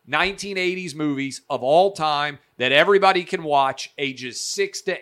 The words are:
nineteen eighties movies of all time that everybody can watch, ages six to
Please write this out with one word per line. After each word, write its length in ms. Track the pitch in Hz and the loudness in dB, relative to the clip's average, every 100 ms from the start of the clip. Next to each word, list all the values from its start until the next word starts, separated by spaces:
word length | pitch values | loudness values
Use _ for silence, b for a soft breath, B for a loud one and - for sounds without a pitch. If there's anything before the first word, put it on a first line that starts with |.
| - | -6
nineteen 520 | 147 185 196 196 190 | -4 -4 -6 -8 -4
eighties 360 | 180 185 180 | -4 -4 -8
movies 480 | 147 151 135 139 - - | -4 -4 -2 -6 -10 -8
of 140 | 131 | -4
all 300 | 123 160 196 | 2 4 4
time 460 | - 156 147 147 139 _ - | 0 -2 -2 -4 -6 _ -2
that 140 | 127 | 4
everybody 520 | 139 175 196 190 180 | 6 6 6 6 4
can 200 | 170 185 | 0 -6
watch, 480 | 160 143 135 131 - - | 0 2 2 -2 -12 -8
ages 420 | 139 127 127 - | -6 -6 -10 -8
six 420 | - - 196 - | -6 -4 -4 -4
to 160 | - 170 | -6 -6